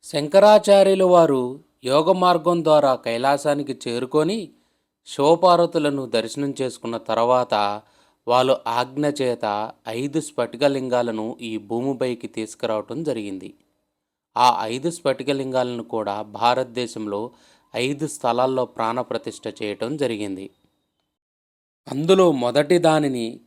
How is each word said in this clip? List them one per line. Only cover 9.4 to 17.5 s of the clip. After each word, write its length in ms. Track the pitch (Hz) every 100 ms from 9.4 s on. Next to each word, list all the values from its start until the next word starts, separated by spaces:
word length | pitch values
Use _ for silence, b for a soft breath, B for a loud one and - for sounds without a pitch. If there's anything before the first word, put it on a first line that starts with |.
| 107 104 110 - -
ఐదు 320 | 113 139 156
స్ఫటికలింగాలను 1160 | 151 - 120 117 139 139 131 123 117 110 110 127
ఈ 180 | 117 107
భూమిపైకి 680 | 104 117 135 127 127 120 113
తీసుకురావటం 760 | - 110 - 117 107 104 120
జరిగింది. 520 | 156 117 101 95 90 - _ _ _ _ _ _ _ 117
ఆ 220 | 123 95
ఐదు 300 | 110 123 160
స్ఫటికలింగాలను 920 | 165 139 131 135 139 131 127 123 120
కూడా 400 | 113 113 101 101
భారతదేశంలో 1080 | 107 104 117 123 123 117 120 113 107 101 120 b b